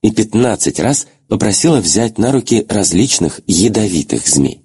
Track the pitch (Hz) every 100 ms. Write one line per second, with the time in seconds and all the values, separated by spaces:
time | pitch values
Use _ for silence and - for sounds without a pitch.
0 | 110 107 107 107 123 101 - - 95 143
1 | - _ _ 107 110 98 170 147 87 101
2 | 117 110 117 135 104 117 - 104 90 85
3 | 127 - 80 - - 82 98 - 104 87
4 | - - - 76 67 -